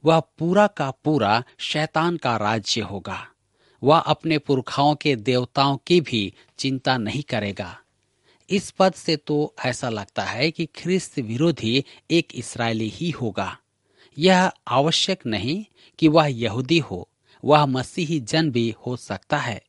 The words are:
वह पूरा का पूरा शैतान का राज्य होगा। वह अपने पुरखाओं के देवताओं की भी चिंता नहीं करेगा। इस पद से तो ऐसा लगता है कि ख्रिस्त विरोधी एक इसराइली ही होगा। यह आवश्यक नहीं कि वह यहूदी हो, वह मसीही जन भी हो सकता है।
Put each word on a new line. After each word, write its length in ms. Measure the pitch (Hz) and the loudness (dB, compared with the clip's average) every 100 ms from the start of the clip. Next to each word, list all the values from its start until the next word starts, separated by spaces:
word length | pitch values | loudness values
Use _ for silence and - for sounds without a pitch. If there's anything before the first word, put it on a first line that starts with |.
वह 160 | 147 165 | 4 2
पूरा 460 | - _ 165 185 208 | 2 _ 0 4 2
का 240 | - 139 | 0 -6
पूरा 540 | - - 151 104 110 123 _ | -4 0 2 4 2 0 _
शैतान 580 | - 147 156 156 165 170 | -6 -4 -2 0 0 0
का 200 | 135 113 | -2 0
राज्य 440 | 104 113 101 - | 0 -2 -2 -4
होगा। 460 | 101 98 87 95 - _ _ _ _ _ | -4 -8 -10 -12 -14 _ _ _ _ _
वह 160 | 123 156 | 4 4
अपने 400 | - 151 160 151 | 4 -2 0 -2
पुरखाओं 560 | - 139 123 - 147 | 0 -2 0 0 0
के 220 | 147 151 127 | 2 0 0
देवताओं 600 | 104 123 123 - 139 139 - | 0 0 0 0 0 0 2
की 140 | 175 | 2
भी 340 | 139 120 98 - _ _ | 2 -2 -2 -8 _ _
चिंता 380 | 135 131 139 127 | -4 -2 -2 -2
नहीं 260 | 107 123 | -2 -6
करेगा। 560 | 147 117 104 95 92 - _ _ _ _ _ _ _ | -4 -4 -4 -8 -10 -12 _ _ _ _ _ _ _
इस 200 | 196 - | -4 -4
पद 220 | _ 190 | _ 2
से 240 | - - 156 | 2 -4 -4
तो 380 | - 147 147 - | -2 -2 -2 -4
ऐसा 240 | 127 120 127 | -6 -4 -6
लगता 360 | 110 101 - | -6 -6 -6
है 260 | 95 113 151 | -6 -2 -2
कि 160 | 160 165 | -2 -8
ख्रिस्त 520 | - 170 185 - - | -6 -2 -2 -2 -8
विरोधी 680 | 110 117 165 151 113 123 - - _ | -6 0 0 0 0 0 -2 -14 _
एक 180 | 165 160 | 0 0
इसराइली 540 | - 117 117 117 113 110 | -10 -12 -4 -4 -2 -4
ही 220 | 95 170 | -4 -6
होगा। 480 | 143 120 98 98 - _ _ _ _ _ - | -4 -6 -4 -8 -8 _ _ _ _ _ 0
यह 340 | 175 185 185 - - | 4 6 4 -2 -2
आवश्यक 580 | 123 147 160 - 185 123 | 2 2 0 0 -2 -2
नहीं 380 | 107 107 180 214 _ - - | -4 -2 -4 -8 _ -20 2
कि 100 | 160 | 4
वह 180 | 156 151 | 6 4
यहूदी 520 | 123 117 110 127 165 | 0 -4 -4 0 0
हो, 300 | 143 90 - _ _ _ | 0 -10 -12 _ _ _
वह 220 | 120 147 143 | 4 4 4
मसीही 540 | 131 123 - 156 160 | 0 -4 -6 -4 -4
जन 300 | 113 160 160 | 0 0 2
भी 240 | 120 117 110 - | 0 -2 -4 -8
हो 100 | 123 | -10
सकता 420 | - 98 _ 147 | -8 -10 _ -2
है। 240 | 123 - | -2 -8